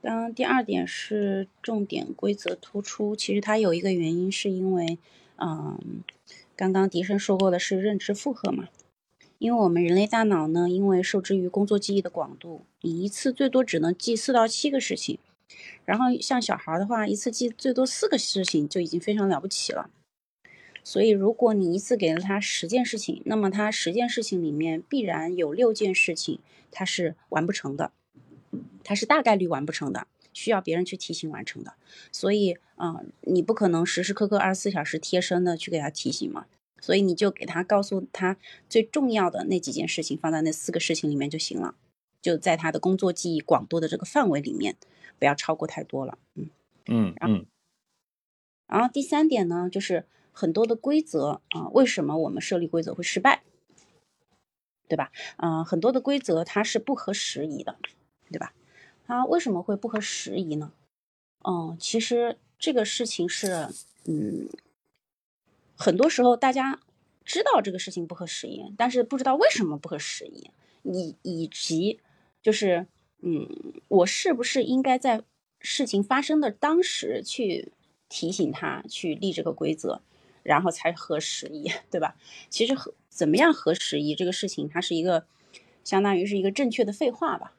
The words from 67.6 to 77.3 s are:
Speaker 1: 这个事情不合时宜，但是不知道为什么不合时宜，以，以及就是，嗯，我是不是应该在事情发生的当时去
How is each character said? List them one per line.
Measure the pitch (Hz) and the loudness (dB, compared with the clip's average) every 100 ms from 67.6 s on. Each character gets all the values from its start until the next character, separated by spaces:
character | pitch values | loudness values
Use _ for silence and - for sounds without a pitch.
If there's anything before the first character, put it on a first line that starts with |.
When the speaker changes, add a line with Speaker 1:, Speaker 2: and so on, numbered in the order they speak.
Speaker 1:
这 | 202 | 2
个 | 180 | -6
事 | - | -8
情 | 185 170 | -8 -8
不 | |
合 | 170 170 | -10 -10
时 | - - | -10 -10
宜， | - - 202 | -12 -14 -2
但 | 247 | 0
是 | 247 | 2
不 | 240 269 | 0 0
知 | |
道 | 262 277 | 2 6
为 | 539 | 6
什 | 640 | 4
么 | 180 151 | 0 -2
不 | - | -6
合 | 151 | -8
时 | - - - | -8 -10 -12
宜， | - - _ _ _ | -18 -20 _ _ _
以， | - 180 165 151 | -6 -4 -6 -8
以 | - 165 160 | -8 -6 -6
及 | - - 160 196 - _ _ _ _ | -6 -2 0 0 -2 _ _ _ _
就 | 220 | 0
是， | 214 196 175 185 _ _ _ | 2 2 0 -2 _ _ _
嗯， | 175 156 - - - - _ | -4 -4 -4 -12 -14 -16 _
我 | 196 180 | 6 6
是 | - 381 | 2 0
不 | 254 | 0
是 | 247 269 | 0 0
应 | 240 254 | 2 2
该 | 262 247 | 2 2
在 | 269 220 - _ _ _ | 2 0 -2 _ _ _
事 | - - 254 | -6 -2 2
情 | 196 | 2
发 | 202 262 | 2 0
生 | 277 302 | 2 2
的 | 269 | 0
当 | 208 294 330 | 0 2 4
时 | 359 - - - | 2 -2 -4 -4
去 | - | -6